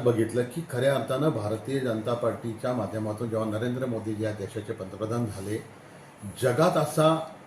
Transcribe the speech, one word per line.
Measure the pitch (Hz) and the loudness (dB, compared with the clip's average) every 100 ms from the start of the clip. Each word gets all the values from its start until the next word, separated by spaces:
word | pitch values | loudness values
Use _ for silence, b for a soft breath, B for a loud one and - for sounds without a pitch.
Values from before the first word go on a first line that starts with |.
बघितलं | 123 107 107 117 | 4 4 2 2
की | 120 170 165 | -2 -4 -4
खऱ्या | 123 139 | 2 4
अर्थानं | 131 - 135 156 | 4 0 2 2
भारतीय | 113 104 110 - 135 | 2 -2 -2 -2 0
जनता | 127 110 113 | 0 0 0
पार्टीच्या | 117 117 104 117 104 123 | 0 0 0 -6 -4 -2
माध्यमातून | 127 101 107 107 107 120 | 0 -2 -2 -2 -2 -2
जेव्हा | 110 110 107 | 0 0 0
नरेंद्र | 123 123 127 | -2 -2 -2
मोदी | 113 104 107 | -2 -2 -2
या | 110 | -2
देशाचे | 101 95 110 104 | -2 -6 -6 -6
पंतप्रधान | - 95 95 107 120 113 | -8 -8 -6 -4 -2 -2
झाले, | 101 101 110 - - B B B - 101 - | -4 -4 -6 -6 -18 B B B -14 -12 0
जगात | 127 123 165 160 | 2 4 4 4
असा | 147 - 156 160 - - | 2 4 4 4 -2 -12